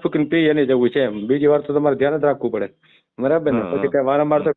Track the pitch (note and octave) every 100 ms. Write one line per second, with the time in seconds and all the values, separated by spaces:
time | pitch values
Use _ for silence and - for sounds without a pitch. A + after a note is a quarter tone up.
0 | E3+ D#3 C#3+ E3 D#3 D3+ C3 C3 A#2+ D3
1 | B2 G#2 G#2+ C#3+ D3 D3 D3 D3 D3 B2+
2 | C#3 D3+ C#3+ C3 A#2+ G#2+ G2+ - _ _
3 | _ - C3 D#3+ D3+ A#2 F#2+ F#2 C3+ C#3+
4 | C3 C#3+ D3+ D3+ D3+